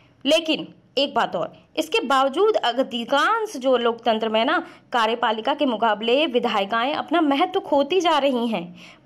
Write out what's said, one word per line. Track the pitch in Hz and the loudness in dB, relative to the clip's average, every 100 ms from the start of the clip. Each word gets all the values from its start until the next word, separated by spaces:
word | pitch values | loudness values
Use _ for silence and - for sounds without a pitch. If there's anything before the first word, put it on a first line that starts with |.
| _ _ 269 | _ _ 0
लेकिन | 320 330 277 - - _ 262 | 0 0 -4 -6 -18 _ -4
एक | 277 | -2
बात | 226 190 180 | -2 -2 -2
और, | - - _ - | -6 -10 _ -6
इसके | 302 453 | -2 -2
बावजूद | 269 269 269 285 427 - | 2 2 2 2 2 2
अधिकांश | 240 240 262 233 226 277 339 453 427 277 | 0 -2 -4 -6 -2 0 2 0 -4 -4
जो | 262 240 | 0 2
लोकतंत्र | 233 233 240 220 220 | 2 0 -2 0 0
में | 220 | 0
ना | 254 339 330 - _ | 2 0 -4 -14 _
कार्यपालिका | 247 220 233 233 220 262 | 0 0 0 -2 -2 -2
के | 294 277 | 0 0
मुकाबले | 208 226 202 233 269 311 | 0 0 0 2 2 2
विधायिकाएं | 233 220 208 196 226 254 | 0 0 -2 -2 -2 -2
अपना | 302 - 330 | -4 -2 0
महत्व | 294 277 370 381 | 2 2 0 -2
खोती | 392 285 285 370 | 0 0 2 2
जा | 339 294 | 2 2
रही | 277 240 233 | 2 0 -2
हैं। | 190 175 - - - | -4 -6 -14 -20 -20